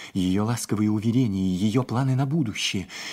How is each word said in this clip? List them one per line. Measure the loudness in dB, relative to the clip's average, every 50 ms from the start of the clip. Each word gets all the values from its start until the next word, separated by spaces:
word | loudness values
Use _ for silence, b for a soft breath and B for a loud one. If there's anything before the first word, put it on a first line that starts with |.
| B B B
её | 0 0 2 2 2 2
ласковые | 0 -2 -4 -2 -2 0 0 2 2
уверения, | 2 2 0 2 2 4 2 2 2 0 0 0 0
её | 2 0 2 2 0 0
планы | 0 0 0 0 2 2
на | 2 0
будущее. | 0 0 0 0 -2 -2 -4 -4 -4 -2 -4 -6 B B B B B